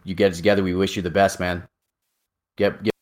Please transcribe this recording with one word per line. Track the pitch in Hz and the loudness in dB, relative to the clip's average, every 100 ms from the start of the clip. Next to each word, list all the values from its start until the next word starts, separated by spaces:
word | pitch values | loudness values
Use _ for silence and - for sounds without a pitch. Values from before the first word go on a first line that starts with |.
| - | -8
you | 92 | 0
get | 98 | 0
it | 85 | 2
together. | 101 101 | 2 2
We | 92 90 | 0 0
wish | 98 104 | -2 -2
you | |
the | 87 | -2
best, | 98 98 - | 2 2 0
man. | 90 90 - _ _ _ _ _ _ _ _ - | -6 -6 -10 _ _ _ _ _ _ _ _ -2
Get, | 101 - | -2 0
get | 104 - | -4 -6